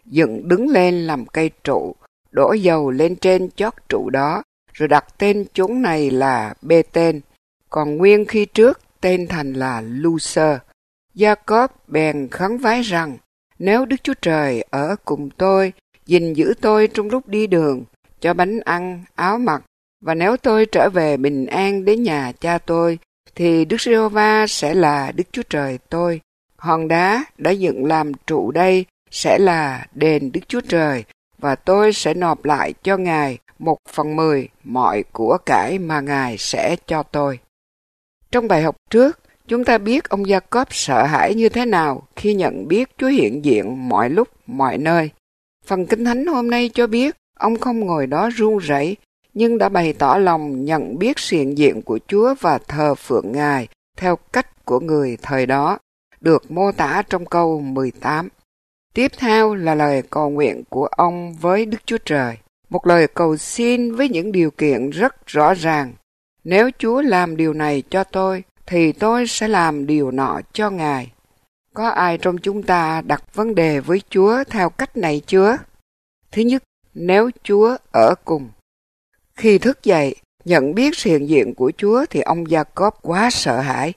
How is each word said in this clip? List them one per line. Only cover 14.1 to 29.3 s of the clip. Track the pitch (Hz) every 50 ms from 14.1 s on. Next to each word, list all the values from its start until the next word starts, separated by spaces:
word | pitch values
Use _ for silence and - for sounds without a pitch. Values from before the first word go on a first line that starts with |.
| 262 - -
Trời | 175 160 156 147 139 123 113 - -
ở | - 135 143 160 202 - -
cùng | - 151 139 147 135
tôi, | - - 185 190 190 190 190 185 - _ _ _ _ _ _
gìn | - 175 175 170 165 156
giữ | 147 156 185 233 -
tôi | - 214 214 214 214 214
trong | - 214 208 208
lúc | 240 262 - 202
đi | 196 214 214
đường, | 202 185 165 156 147 135 127 123 - _ _ _ _ - _
cho | - 165 175
bánh | 180 180 190 220 226
ăn, | - - 170 175 180 185 180 175 180 - _
áo | - 170 185 214 240
mặc, | 247 196 151 135 - _ _ _ _ _ _ _
và | - 160 165
nếu | 165 170 202 247
tôi | - - 254 220 220 220
trở | 208 - 175 - 202
về | 185 180 156 151 143
bình | 131 135 143 147 135 131
an | - - 180 196 196 202 196 185
đến | 202 214 233 240
nhà | 190 151 147 135 123 123 -
cha | - 170 175 165
tôi, | - - 165 170 170 170 165 165 - _ _ _ _ _ _
thì | - 175 170 165 165 160
Đức | 156 220 226
Giê-hô-va | - 240 233 220 220 214 208 214 214 214 214 214 214 208
sẽ | - - 151 147 170
là | 190 170 147 147 143 135 135 -
Đức | - 185 - -
Chúa | 247 226 -
Trời | - 147 139 135 127 123 - _
tôi. | 165 170 175 175 165 156 - _ _ _ _ _ _
Hòn | _ - 170 160 165 160 156
đá | 165 170 180 190 214 254 302 - _ -
đã | - 165
dựng | 196 196 185 165 - 123 131
làm | 156 160 156 151 147 139 - _
trụ | - 160 127 90 113
đây | 147 165 185 185 185 185 185 - _ _ _ _
sẽ | - - - 147